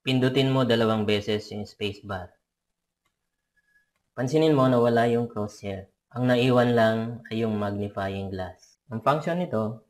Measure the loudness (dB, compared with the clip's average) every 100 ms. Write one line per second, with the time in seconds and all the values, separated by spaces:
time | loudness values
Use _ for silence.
0 | -2 0 2 2 2 2 2 2 2 0
1 | 0 -2 -2 -4 -6 -12 -12 -8 -8 -8
2 | -10 -10 -10 _ _ _ _ _ _ _
3 | _ _ _ _ _ _ _ _ _ _
4 | _ -6 0 2 4 4 4 4 4 4
5 | 2 2 -2 -6 -8 -8 -10 -10 -12 _
6 | _ -2 2 2 4 4 4 4 2 0
7 | -4 -10 -8 -4 -4 -2 -4 -6 -6 -6
8 | -6 -6 -8 -8 -10 -14 _ _ -12 -4
9 | -2 -2 -2 -6 -4 -4 -4 -8